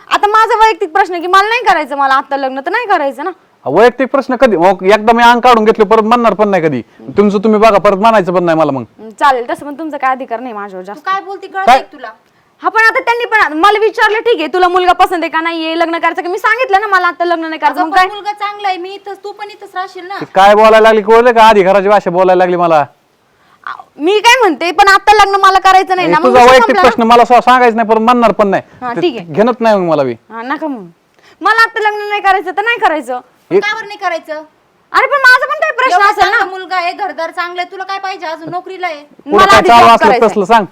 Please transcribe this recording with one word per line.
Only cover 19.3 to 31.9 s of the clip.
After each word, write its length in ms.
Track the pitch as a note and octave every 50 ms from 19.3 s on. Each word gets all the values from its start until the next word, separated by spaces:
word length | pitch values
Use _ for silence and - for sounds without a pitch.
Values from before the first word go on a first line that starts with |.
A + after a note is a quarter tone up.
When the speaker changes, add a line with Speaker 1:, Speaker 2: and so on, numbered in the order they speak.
Speaker 3:
पण 160 | G4 G#4+ G#4 G4+
इथंच 200 | G#4 - G4+ - -
राहशील 320 | F#4 F#4 F4+ F#4 F#4 F4 F#4
ना. 100 | G4+ F4+
Speaker 2:
ते 40 | -
काय 300 | - - F#3+ G3 G3+ G#3
बोलायला 240 | G#3 A3 A3 A3 A3
लागली, 220 | G#3+ A3+ A3 A3
कळलं 300 | F#3+ G#3 A3+ A3+ A#3+ B3+ A3+
का? 100 | A#3 A3
आधी 200 | A3+ A3 G#3 F3
घराची 260 | F#3 F#3+ G3+ F#3+ G3+
भाषा 200 | G#3 G3 - F#3
बोलायला 300 | E3+ F#3 F#3 F#3 F#3 F3+
लागली 160 | F#3 F3+ F3+
मला. 300 | E3+ F3 E3 D#3+ D3+ C#3+ - _ _ _ _ _ _ _ _ _ _ _ _ _ _ _
Speaker 1:
आ, 80 | - - - - _ _ -
मी 220 | D4 F4+ G#4 G#4+
काय 220 | G#4 A#4 B4 C5
म्हणते, 300 | A4+ F4 D4 A3+ E4 F4
पण 160 | D4+ G#4 G4+ G4+
आता 380 | F#4+ F#4+ - G#4 G#4 G#4 G4
लग्न 100 | G4 G4+ G4
मला 180 | G4 F#4+ F#4+ F#4+
करायचं 360 | F#4+ F#4+ F#4+ F#4+ G4 - F#4
नाही 120 | F#4 D4+ E4
Speaker 2:
हे 60 | -
Speaker 1:
ना, 60 | -
मग 60 | B3+
Speaker 2:
तुझा 140 | B3+ A#3+ B3
Speaker 1:
विषय 120 | A#3+ B4+
Speaker 2:
वैयक्तिक 240 | C5 B3+ A#3 - A#3
Speaker 1:
संपला 60 | F#3+
ना. 80 | - A#3+
Speaker 2:
प्रश्न 140 | A3+ A#3+ A3+
मला 220 | A3+ A#3+ A#3+ A3+
स्व-, 140 | - B3 A3+
सांगायचं 380 | - B3 B3+ B3+ B3 A#3 G#3+ A#3
नाही, 120 | A3+ G3+
परत 100 | A3+ A3
म्हणणार 320 | A3 B3 B3 A#3+ A#3 G#3
पण 140 | G3 - G#3
Speaker 1:
हा, 40 | G3
Speaker 2:
नाही. 460 | F#3 C#3+ - _ _ - B3 B3 B3
ते 60 | -
Speaker 1:
ठीक 160 | - F4 A#3+ G#3+
आहे. 160 | F3 E3 D3
Speaker 2:
घेणंच 220 | E3+ G#3+ B3+ A#3 -
नाही 160 | A3+ A3+ G#3
मग 80 | G3 F3+
मला 200 | E3+ D#3 D3 C#3
बी. 100 | B2 A#2 - _ _
Speaker 1:
हा, 120 | A3 A3+
नका 260 | A#3 B3+ D4+ D4 D#4+ D4+
म्हणू. 200 | C4+ A3 F#3 E3+ E3+ _ _ _ _ _ _ _ _ _
मला 220 | D#4+ G4 A4 A4+ A4+
आता 160 | A4 - -
लग्न 300 | G#4+ G#4